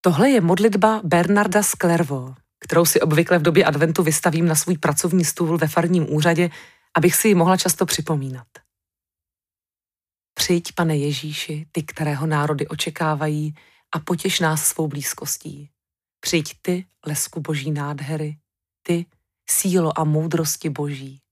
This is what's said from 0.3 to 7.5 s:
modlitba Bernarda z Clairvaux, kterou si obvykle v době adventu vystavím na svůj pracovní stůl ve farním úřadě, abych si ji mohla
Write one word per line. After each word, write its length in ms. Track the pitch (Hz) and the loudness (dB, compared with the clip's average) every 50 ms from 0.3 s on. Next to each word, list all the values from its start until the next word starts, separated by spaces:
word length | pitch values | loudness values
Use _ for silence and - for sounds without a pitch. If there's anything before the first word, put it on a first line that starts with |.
| 277 226 | 6 4
modlitba 600 | 170 165 185 190 208 226 196 190 190 220 220 214 214 | 4 4 2 4 4 2 4 4 4 4 2 2 0
Bernarda 600 | 160 170 170 175 175 202 202 208 196 190 208 202 | 2 2 2 4 4 4 4 2 2 2 2 0
z 80 | - | 0
Clairvaux, 680 | - - - 175 170 165 170 131 143 131 127 131 131 _ _ _ _ _ | -2 0 0 2 2 2 0 -2 -4 -8 -8 -12 -16 _ _ _ _ _
kterou 260 | - - - 160 170 | -8 0 2 2 4
si 160 | 160 - - | 4 2 2
obvykle 380 | - 160 151 151 170 - 180 175 | 2 4 2 2 4 4 2 2
v 20 | |
době 240 | 147 175 160 175 - | 2 4 4 4 4
adventu 380 | 160 147 147 165 160 160 - 180 | 4 2 2 0 2 2 0 0
vystavím 440 | 160 151 - - 180 151 165 170 | 0 0 0 0 0 0 2 2
na 80 | 170 156 | 2 2
svůj 220 | 147 - 175 180 | 0 0 -2 -2
pracovní 480 | 151 - 151 151 - - 175 180 185 165 | 0 0 -2 -2 0 -2 0 2 2 0
stůl 320 | 147 - - 170 156 165 | 0 -2 -2 -2 0 0
ve 100 | 165 160 | 0 0
farním 460 | 151 - 170 165 175 180 180 151 127 147 | 0 0 0 0 2 2 2 2 0 0
úřadě, 360 | 151 151 175 170 156 180 170 - - - - _ _ _ _ _ | 2 2 2 4 4 0 0 -2 -10 -20 -20 _ _ _ _ _
abych 200 | 165 151 180 - | 2 4 4 4
si 120 | - - | 4 4
ji 80 | 220 202 | 4 6
mohla 220 | 175 170 175 | 6 6 4